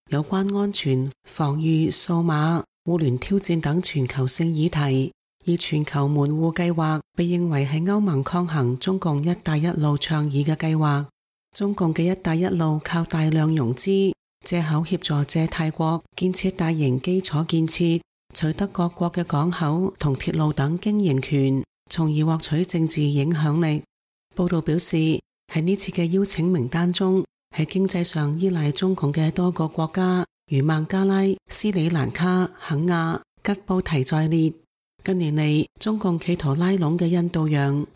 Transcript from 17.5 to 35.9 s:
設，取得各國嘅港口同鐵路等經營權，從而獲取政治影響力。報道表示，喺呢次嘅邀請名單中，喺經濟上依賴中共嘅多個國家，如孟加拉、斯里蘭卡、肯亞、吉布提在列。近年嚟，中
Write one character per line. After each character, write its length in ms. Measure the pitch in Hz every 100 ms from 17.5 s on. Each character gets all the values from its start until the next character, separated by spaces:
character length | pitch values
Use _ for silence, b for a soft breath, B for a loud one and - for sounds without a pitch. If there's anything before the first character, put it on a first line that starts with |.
| 165 160
設， 340 | - 170 165 - _ _
取 180 | - 156
得 140 | 160 196
各 200 | - 170
國 200 | - 175
嘅 140 | 175
港 260 | 170 147 165
口 440 | 175 156 160 190 -
同 160 | 147
鐵 220 | 131 - 160
路 160 | 151
等 260 | 143 139 175
經 180 | 214 208
營 220 | 190 135
權， 440 | 127 143 135 135 - _ -
從 200 | - 160
而 180 | 151 156
獲 120 | 160
取 260 | - 147 180
政 200 | 170 160
治 160 | 156
影 300 | 147 143 143
響 340 | 160 151 156 160
力。 160 | 151 - _ _ _ _ -
報 120 | 175
道 120 | 170
表 180 | 160 160
示， 180 | - 165 160 156 - _ _
喺 100 | 165
呢 140 | 165 202
次 140 | -
嘅 120 | 180 170
邀 120 | 185
請 240 | 196 - 170
名 220 | 180 123
單 240 | 165 175
中， 320 | 175 190 190 - _ _ -
喺 80 |
經 240 | 156 190 190
濟 160 | 180
上 340 | 175 160 147 156
依 120 | 190
賴 200 | 175 147
中 240 | 147 185
共 160 | 185 143
嘅 200 | 143 156
多 200 | 170 180
個 160 | 175 160
國 240 | - 160
家， 320 | - 185 180 175 _ -
如 120 | 135
孟 240 | 147 156 156
加 200 | 190 196
拉、 160 | 190 196 190 -
斯 240 | - 208
里 160 | 185 160
蘭 220 | 165 123
卡、 400 | - 180 180 180 -
肯 260 | - 147 175
亞、 320 | 170 165 165 - _
吉 120 | - 202
布 160 | - 185
提 240 | 185 156
在 240 | 127 156 156
列。 240 | 165 160 156 _ _ _ _
近 120 | - 185
年 180 | 156
嚟， 300 | 151 151 151 - -
中 180 | 214